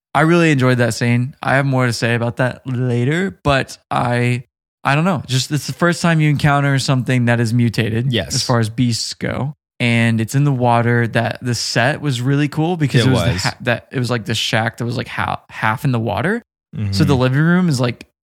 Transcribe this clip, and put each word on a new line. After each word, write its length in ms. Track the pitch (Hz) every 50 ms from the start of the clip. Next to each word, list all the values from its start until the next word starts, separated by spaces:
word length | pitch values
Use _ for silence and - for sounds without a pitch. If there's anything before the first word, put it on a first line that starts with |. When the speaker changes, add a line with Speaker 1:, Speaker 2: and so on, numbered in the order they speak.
| _ _ -
Speaker 1:
I 80 | 139
really 300 | 151 160 170 175 170 160
enjoyed 280 | 151 135 127 127 127 120
that 140 | 123 117 117
scene. 420 | - 127 120 120 120 123 131 - _
I 140 | - 131 131
have 100 | 135 139
more 200 | 139 131 127 127
to 80 | 123 113
say 220 | - - 113 117
about 220 | 117 117 120 - -
that 300 | 135 123 123 - - 135
later, 720 | 127 120 127 127 120 120 120 127 151 170 190 190 180 - -
but 340 | 147 139 131 131 - - - _ -
I, 540 | 139 135 131 123 120 120 123 120 123 123 131 _ _ _ _ _ _ _ -
I 120 | 131 139
don't 100 | 147 165
know. 180 | 190 185 123 - -
Just, 220 | 123 131 127 -
it's 160 | 147 143 - -
the 60 | 135
first 280 | - 175 170 170 -
time 180 | - 170 165 156
you 100 | 156 151
encounter 480 | 147 131 - 151 143 143 143 143 139 135
something 460 | 120 - 143 127 117 - 131 127 120
that 140 | 120 120 117
is 140 | 120 110 113
mutated 580 | 123 120 117 98 - 113 107 113 113 120 139
Speaker 2:
Yes. 240 | 120 110 87 - -
Speaker 1:
as 80 | 131 -
far 160 | - 127 117
as 100 | 113 104
beasts 440 | 113 - 127 120 113 - - - -
go. 400 | - - 120 110 - 131 143 151 - _ _ _ -
And 400 | 123 120 117 117 117 117 113 110
it's 160 | 113 107 -
in 80 | 139 143
the 80 | 147
water. 560 | 139 123 123 120 120 117 113 120 120 120 117 113
That 320 | 117 117 113 113 - -
the 140 | - 123 120
set 460 | - - - - 131 113 131 151 -
was 200 | - 147 131 117
really 280 | 123 135 139 139 151 147
cool 260 | - 151 156 165 185
because 300 | 170 151 131 - 127 113
Speaker 2:
It 20 | 131
Speaker 1:
it 40 |
was 120 | 127 92 85
the 80 | 85 85
Speaker 2:
was. 100 | 92 -
Speaker 1:
ha-, 140 | 117 - -
that 260 | - 123 117 110 - _
it 80 | - 135
was, 100 | 123 117
like, 140 | 123 120 101
the 100 | 120 117
shack 420 | - - - - 113 110 117 - -
that 80 | 117
was, 120 | 117 120 123
like, 100 | 117 -
ha-, 340 | - - 98 95 95 - _ -
half 360 | - - - 110 110 120 -
in 60 | 139 127
the 60 | 117
water. 420 | 113 113 95 98 127 175 214 240 - _ _ _ _ _ -
Speaker 2:
Mm-hmm. 160 | - 110 101
Speaker 1:
So 140 | 98 98 -
the 100 | 135 143
living 240 | 123 127 127 131 143
room 300 | 156 165 175 180 185 175
is, 100 | 147 123
like, 280 | 131 120 120 - - - _ _